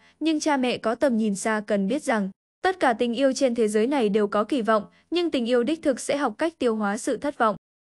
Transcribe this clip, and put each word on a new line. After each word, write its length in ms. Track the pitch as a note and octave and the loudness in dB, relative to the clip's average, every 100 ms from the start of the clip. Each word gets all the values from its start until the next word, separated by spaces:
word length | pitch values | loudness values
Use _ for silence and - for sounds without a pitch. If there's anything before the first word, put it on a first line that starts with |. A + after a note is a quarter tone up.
| _ _ | _ _
nhưng 200 | D#4 D4+ | -2 0
cha 160 | D#4 C#4 | 0 0
mẹ 220 | B3 G3+ | 0 -2
có 160 | A3 | -2
tầm 220 | A#3+ D4 A3 | 0 0 2
nhìn 180 | A3 | 0
xa 280 | G3 A3+ G#3+ G#3+ | -2 -2 -4 -2
cần 220 | G#3 G3 | -2 0
biết 140 | C#4 | -2
rằng, 280 | C#4 A3+ F#3+ - _ _ | -2 -2 -2 -8 _ _
tất 180 | F#4 F#4 | -2 2
cả 120 | C#4+ | 2
tình 220 | A#3 A#3+ | 2 0
yêu 180 | A#3 C#4 | 2 0
trên 220 | C4 C4+ | 2 0
thế 140 | A#3+ A3 | 2 0
giới 180 | G#3+ A3+ | 2 2
này 220 | D4 G#3+ | 2 2
đều 180 | G#3 G#3 | 2 0
có 180 | G#3 | 0
kỳ 180 | A3 C#4+ | 0 0
vọng, 200 | G#3+ A3 G#3 _ _ | 2 0 0 _ _
nhưng 200 | E4 E4+ | -2 0
tình 160 | D4 A3+ | -2 0
yêu 160 | B3 | 0
đích 200 | A#3+ D#4+ | 0 0
thực 180 | D#4 B3 | 0 -2
sẽ 160 | - C#4+ | -2 -2
học 180 | C#4 G#3+ | -2 -2
cách 200 | D#4+ - | -4 -2
tiêu 180 | B3 A3 | -2 0
hóa 200 | G#3 G#3+ | -2 -2
sự 180 | - - | -4 -4
thất 220 | C#4+ - | -4 0
vọng. 180 | A3+ G3 - _ | 0 0 -8 _